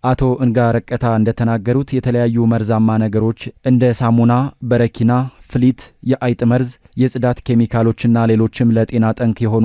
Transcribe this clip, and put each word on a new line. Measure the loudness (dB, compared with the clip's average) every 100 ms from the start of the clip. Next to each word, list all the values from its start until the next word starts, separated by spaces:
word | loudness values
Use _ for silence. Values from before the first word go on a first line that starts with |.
አቶ | -4 0 0 0
እንጋ | 0 0 0
ረቀታ | 0 -4 -4 -2 0
እንደተናገሩት | 0 0 -2 -2 -2 -2 -2
የተለያዩ | -4 -2 0 0 0 0
መርዛማ | 0 0 0 2 0
ነገሮች | 0 0 -2 -4 -12 -8
እንደ | 0 2 2
ሳሙና፣ | 2 2 2 4 2 -2 -6
በረኪና፣ | -2 0 0 0 0 0 -2 -10
ፍሊት፣ | -8 0 0 0 -8 _
የአይጥ | -4 -2 -2 -2
መርዝ፣ | 0 0 -2 -8 _ -2
የጽዳት | -2 0 -2 -2
ኬሚካሎችና | 0 0 0 0 0 0 0 2 2
ሌሎችም | 2 0 0 0
ለጤና | 2 0 0 0
ጠንክ | 0 -2 -2
የሆኑ | -2 0